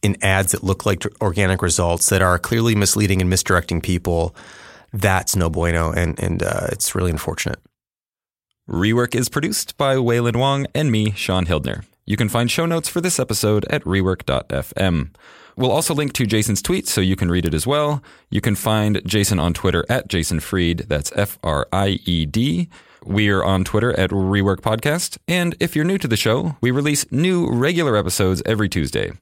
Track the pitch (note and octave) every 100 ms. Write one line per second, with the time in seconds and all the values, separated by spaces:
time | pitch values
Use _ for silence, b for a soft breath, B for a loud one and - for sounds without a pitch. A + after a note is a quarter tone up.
0 | G2+ G2 G2+ F#2+ G2 - F#2+ F#2+ - F#2+
1 | - - G#2+ F2 F#2+ F#2+ F#2 E2+ F2 F2
2 | - G2 F#2 F2 - A#2 A#2 G#2+ G2 -
3 | G#2 F#2+ F2+ F#2 - F2+ E2 E2+ F2 F2+
4 | F2 E2+ D#2+ B B B B B B G#2
5 | G2 F#2+ - F#2 E2+ D#2+ E2+ E2 E2 D#2+
6 | E2+ D2+ F2+ F2 - - - - - -
7 | F#2 D#2+ - D#2+ - - _ _ _ _
8 | _ _ _ _ _ _ - - G2+ A#2
9 | A#2+ - B2 - D#3+ G#3+ - - C#3 C3
10 | A#2+ A#2+ A#2+ A#2 C3+ C#3 C#3 - D3+ A2
11 | G#2+ G2+ - F#2 E2+ E2 C2+ G#1 - _
12 | - G#2 A2 A#2 A#2+ - E3 E3 D#3+ -
13 | F3 E3+ B2 G#2+ G#2+ G#2 - D3 - F#2+
14 | F#2 F#2 - C2+ - C2 C2 - F#2+ E2+
15 | D2 B B B B B B2+ A#2+ D#3+ D3
16 | D3 - A2+ G#2+ G#2 G2+ - F#3 - -
17 | F#2 F#2 F2+ F2+ E2+ D#2 A#2 D3 D3 D3
18 | B B B A2+ A#2+ G#2 - A2 G#2+ G#2
19 | - G#2+ G2+ F#2+ E2 E2+ G2 E2+ - B2
20 | - F#2 D#2 E2 - F#2+ E2+ E2 - D2+
21 | D2 - G2+ - E2+ D2 - F#2 G2 F#2+
22 | - F2 D#2 G#2+ C3 E3+ F3 B B B
23 | - G2 G#2 G2 F#2 F#2+ F#2+ G#2+ A#2 -
24 | F#2 G2 F#2+ G2+ G2 F#2 - A2 C#3+ D#3+
25 | - - - F3+ F3 E3 E3+ D#3 D#3+ F#3+
26 | C#3+ A2 - A#2+ E3+ C#3+ B2 B2+ D3 C#3+
27 | - B2 F3 F3+ E3+ A#2+ C3+ F3 D#3 G#2+
28 | F#2+ - F#2+ F#2 - G#2+ G#2 - C#2+ A1+
29 | G1+ -